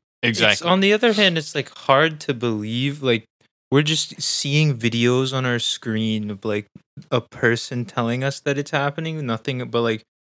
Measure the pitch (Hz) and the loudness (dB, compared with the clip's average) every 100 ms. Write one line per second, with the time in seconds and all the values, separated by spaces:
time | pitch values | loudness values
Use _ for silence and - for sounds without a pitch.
0 | _ _ 120 113 110 101 170 185 196 214 | _ _ -2 2 2 2 2 2 4 4
1 | 240 208 190 165 151 147 - - - 135 | 2 4 2 2 -4 -6 -8 -4 2 4
2 | 160 151 - 120 120 107 107 120 139 147 | 4 0 -6 -2 -2 -2 -4 -2 -2 -2
3 | 131 117 - _ _ _ _ 139 151 156 | 0 0 -2 _ _ _ _ 2 2 0
4 | - - - - 139 151 151 117 117 117 | -4 -6 -4 -2 0 2 2 2 0 2
5 | 120 127 131 135 127 120 - - 117 110 | 4 2 0 -2 -2 -2 -2 -4 -4 -2
6 | 110 110 104 98 110 107 - - _ - | 0 -2 -4 -6 -4 -4 -6 -16 _ -20
7 | - 123 - - 117 117 - 123 107 - | -4 -4 -4 0 2 2 -2 -6 -4 -2
8 | 117 123 135 - 147 139 139 147 143 143 | -2 -2 -2 -4 -4 -4 -2 -2 -2 -4
9 | 160 156 131 113 - 127 117 117 117 110 | -6 -6 -4 -4 -4 -6 -2 0 0 -2
10 | - _ _ | -8 _ _